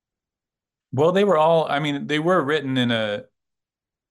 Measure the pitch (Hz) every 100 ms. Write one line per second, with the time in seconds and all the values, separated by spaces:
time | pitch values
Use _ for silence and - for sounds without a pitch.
0 | _ _ _ _ _ _ _ _ _ 123
1 | 165 185 202 156 160 165 156 143 151 143
2 | 143 151 165 185 135 151 135 131 123 113
3 | 107 104 - _ _ _ _ _ _ _
4 | _